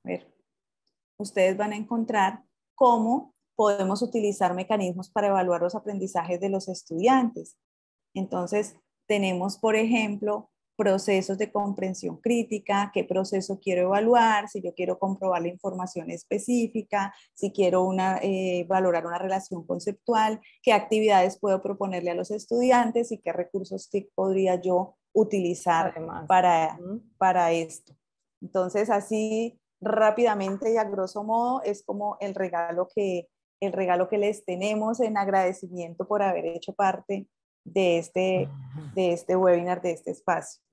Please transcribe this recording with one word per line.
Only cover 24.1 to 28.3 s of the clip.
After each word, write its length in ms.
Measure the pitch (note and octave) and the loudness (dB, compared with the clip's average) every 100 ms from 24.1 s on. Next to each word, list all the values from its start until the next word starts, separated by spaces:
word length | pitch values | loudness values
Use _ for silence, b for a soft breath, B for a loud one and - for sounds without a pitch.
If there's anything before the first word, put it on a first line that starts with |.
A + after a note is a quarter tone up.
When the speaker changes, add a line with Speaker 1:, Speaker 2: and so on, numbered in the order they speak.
| - | -2
Speaker 1:
podría 440 | F#3+ F#3+ F#3+ F3+ | 0 2 2 2
yo 360 | F3+ F3+ F#3 _ _ | 2 0 0 _ _
utilizar 800 | G#3+ G#3+ G3+ F3 F3+ F3+ E3 E3 D#3+ | 2 2 2 -2 -2 0 2 0 -4
Speaker 2:
Además. 300 | E3 - D#3 | -10 -12 2
Speaker 1:
para, 500 | F#3 F3+ E3 D#3+ E3 | 4 6 4 2 -4
Speaker 2:
Ujú. 220 | F3+ A3 - _ | -12 -12 -14 _
Speaker 1:
para 340 | F#3+ F3+ E3+ | 2 4 2
esto. 420 | E3 D#3+ - _ _ _ _ _ | 2 -2 -10 _ _ _ _ _